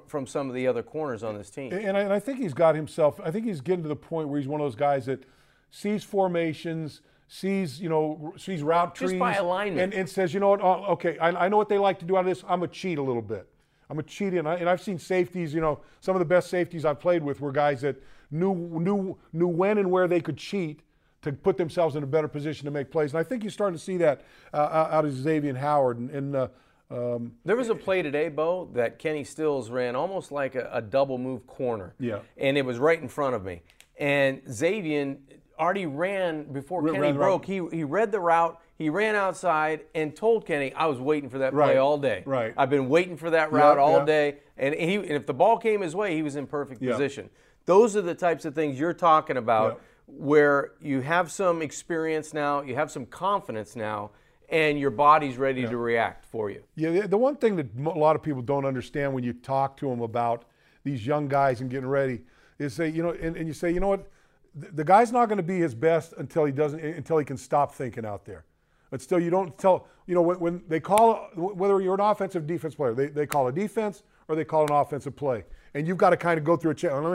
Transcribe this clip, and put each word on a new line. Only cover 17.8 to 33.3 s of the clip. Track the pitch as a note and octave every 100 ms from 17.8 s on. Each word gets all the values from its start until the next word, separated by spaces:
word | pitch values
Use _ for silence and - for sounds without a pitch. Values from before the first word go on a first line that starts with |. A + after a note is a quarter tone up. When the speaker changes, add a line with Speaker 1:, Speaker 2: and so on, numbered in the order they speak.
Speaker 2:
that | C#3 C3 - - _
knew, | D3+ F#3+ F#3
knew, | E3+ E3 E3+ G3+ F#3+ - _
knew | D#3+ F3
when | E3 F#3+ G#3+
and | F#3+
where | F#3 F3+
they | F3
could | D#3+ C#3+
cheat | - G3+ E3 D3+ _ _ _ _
to | D3+
put | C3+ G3 F#3+
themselves | E3+ - D#3+ C#3+
in |
a | C#3
better | D#3 D3+
position | D3 D3 C#3+ D3
to |
make | C#3+ C3+
plays. | E3 D3+
And | D#3
I |
think | E3 B3+
you're | G#3
starting | - G#3 E3
to |
see | - F#3
that, | D#3+ C3 - - -
uh, | D3+
out, | D3 D#3+ D#3+
out | D#3 D3+
of |
Xavier | C3 C#3 D#3 D3
Howard. | B2+ C#3+ D3 C3 A#2
And, | B2
and, | D3 C#3 C#3
uh, | B2+ - _ _ _
um, | B2+ B2 A#2+ A#2 -
Speaker 1:
There | D#3 A3+
was | A#3
a | G#3+
play | - F#3
today, | D#3 C#3+ E3
Bo, | D3 D#3+ F3+ E3
that | A#2+ A#2 A#2+
Kenny | D#3+ D#3 C3+
Stills | - D#3 C#3+ A2
ran | B2+ B2 B2
almost | E3+ F#3+ C#3
like | C#3+ C3+ C3
a, | -
a | A#2
double | A2+ C3+ C#3 B2+
move | B2+ C3 -
corner. | - B2+ A2+ F2+ -
Speaker 2:
Yeah. | A#2+ G#2 - -
Speaker 1:
And | C#3 C#3+
it | C3
was | A#2+
right | D3 E3
in | C3+
front | - C#3